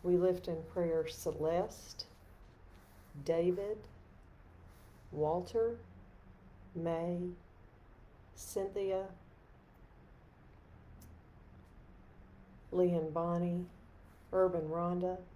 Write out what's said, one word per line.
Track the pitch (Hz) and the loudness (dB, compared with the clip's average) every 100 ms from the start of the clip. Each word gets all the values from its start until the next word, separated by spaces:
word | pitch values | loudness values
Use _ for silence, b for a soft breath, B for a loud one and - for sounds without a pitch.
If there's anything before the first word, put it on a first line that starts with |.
we | 180 180 | 6 6
lift | 185 180 - | 6 4 -2
in | 165 156 | -6 -4
prayer | - 170 160 160 | -2 2 2 0
Celeste, | - 175 131 156 170 214 - - - - - - - - - - - - - - 143 | -2 -4 0 2 2 0 -6 -16 -14 -14 -14 -20 -20 -20 -20 -20 -20 -20 -20 -18 -10
David, | 143 165 175 180 202 214 - - - - - - - - - - - - - | 0 4 4 2 -2 -6 -8 -18 -20 -20 -20 -20 -20 -20 -20 -20 -20 -20 -12
Walter, | 147 151 170 175 226 226 233 - - - - - - - - - 170 | 0 2 2 0 0 0 0 -12 -20 -20 -20 -20 -20 -20 -20 -12 -4
May, | 165 165 170 175 180 180 - - - - - - - - - - | -2 0 0 -2 -4 -8 -16 -20 -20 -20 -20 -20 -20 -20 -20 -16
Cynthia, | - - 196 196 196 190 190 180 - - - - - - - - - - - - - - - - - - - - - - - - - - - - - - - - - - - | -6 -4 -2 -2 0 -2 -4 -12 -20 -20 -20 -20 -20 -20 -20 -20 -20 -20 -20 -20 -20 -20 -20 -20 -20 -18 -18 -20 -20 -20 -20 -20 -20 -20 -20 -20 -20 -20 -20 -20 -20 -20 -4
Lee | 180 180 | 4 6
and | 170 160 | 6 2
Bonnie, | 160 170 170 175 175 180 - - - - - - | 0 2 2 2 0 -4 -10 -20 -20 -20 -20 0
Herb | 190 185 | 6 6
and | 175 156 | 4 0
Rhonda | 165 175 180 180 185 180 | 0 0 2 0 -2 -8